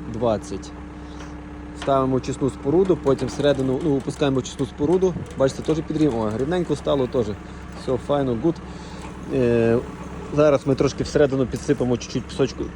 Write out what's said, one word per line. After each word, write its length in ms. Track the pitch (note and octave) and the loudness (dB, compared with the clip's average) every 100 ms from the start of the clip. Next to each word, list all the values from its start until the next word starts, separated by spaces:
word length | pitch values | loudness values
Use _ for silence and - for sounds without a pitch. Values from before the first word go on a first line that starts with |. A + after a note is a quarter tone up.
| D3 | -4
двадцять. 580 | A2+ A#2+ G#2 - F#2+ - - - - - - - - - - - - | -2 0 0 -2 -10 -10 -14 -14 -14 -14 -14 -14 -14 -14 -14 -14 -6
Ставимо 360 | - C3+ C3 C3 | 2 2 4 0
очисну 340 | B2 B2+ C3+ | -2 -2 -2
споруду, 480 | - C#3 D#3+ F#3+ E3 | -2 2 4 4 4
потім 260 | C#3 B2+ B2 | 2 2 0
всередину, 520 | - C#3+ C3+ C3 C3 | 0 2 2 0 0
ну, 120 | E3 C#3 | 0 0
опускаємо 420 | B2+ C3+ D3 C3+ | -2 0 0 2
очисну 280 | - - C3 | -2 -4 -6
споруду. 480 | - D3 F#3 F#3 E3 - - | -2 2 2 2 -2 -6 2
Бачите, 240 | C3+ - | 2 2
теж 160 | B2 D#3 | -2 -2
підрів-, 380 | D#3 D#3 D3+ A2+ | -2 2 2 2
о, 120 | G#2+ A2 | 0 0
рівненько 380 | C3+ F3+ E3+ D3 | -2 -2 -2 -2
стало 300 | - D3 B2 | 0 0 2
теж. 200 | C3+ G#2+ G2+ - - - - | 0 0 -4 -10 -14 -14 -8
Все, 140 | - B2+ | -2 -2
файно, 420 | - C#3+ C3+ A#2 | 0 0 2 2
гуд. 120 | D#3+ E3 - - - - - - - | 0 0 -4 -14 -14 -12 -12 -12 -4
Е, 440 | C#3 A#2+ A#2 A2+ A#2 B2+ - - - - C#3+ | 2 4 4 4 4 0 -8 -12 -12 -2 4
зараз 300 | D3+ C#3 - | 6 6 4
ми 80 | |
трошки 300 | C3 - - | 2 2 0
всередину 420 | - D#3+ C#3+ C3+ B2 | 0 4 4 4 0
підсипемо 500 | C3 - C#3+ B2 A#2+ | -2 0 2 2 0
чуть-чуть 280 | - - | -2 -6
пісочку, 400 | - - C3 - - | -4 0 0 -2 -8